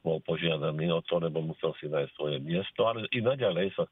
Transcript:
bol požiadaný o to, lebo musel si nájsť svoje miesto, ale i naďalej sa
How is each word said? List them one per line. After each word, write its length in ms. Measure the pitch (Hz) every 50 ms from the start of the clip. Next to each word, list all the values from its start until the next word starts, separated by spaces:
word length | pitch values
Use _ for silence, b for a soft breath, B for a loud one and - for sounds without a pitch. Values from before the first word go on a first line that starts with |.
bol 240 | - 82 80 78 -
požiadaný 720 | - 82 78 85 82 80 78 71 80 76 76 80 85 82
o 80 | 82 -
to, 160 | - 87 87
lebo 240 | 82 82 78 82 80
musel 320 | 80 78 - - 82 76
si 160 | - - 76
nájsť 200 | 76 73 71 69 -
svoje 240 | - 76 73 73 67
miesto, 480 | - 76 - 87 98 - - - 117 113
ale 160 | 113 113 110 -
i 80 | - 123
naďalej 560 | 107 123 135 131 120 101 87 85 95 98 -
sa 80 | - 82 -